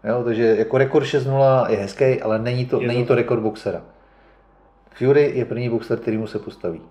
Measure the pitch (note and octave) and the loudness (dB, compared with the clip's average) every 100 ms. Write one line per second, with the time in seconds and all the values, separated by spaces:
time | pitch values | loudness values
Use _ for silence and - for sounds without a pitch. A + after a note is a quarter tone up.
0 | G#2 B2 A#2+ A2+ A#2 G#2 - C3 C3 D#3 | -2 -2 0 2 2 2 2 2 2 2
1 | C3+ D3 B2+ C3+ C3+ B2+ A2+ G#2+ G2 - | 2 -2 0 2 4 4 2 -2 -4 0
2 | C3 B2 A2 A2 A#2 B2 B2+ B2 A#2+ A#2+ | 0 2 -2 -2 -2 -4 -2 -2 0 -2
3 | A#2+ A#2+ A#2+ A#2 G#2+ G#2+ G#2 F2 - _ | 0 0 2 -2 -2 -4 -8 -8 -12 _
4 | _ _ _ _ _ _ _ _ _ - | _ _ _ _ _ _ _ _ _ -2
5 | B2+ C#3+ C#3+ B2+ A#2 A2+ B2 A#2 - A#2+ | 2 4 4 0 -4 -4 -2 -4 -2 -4
6 | - A2 A2 G#2+ - - F2+ E2 - | -2 -4 -4 -8 -10 -8 -8 -8 -16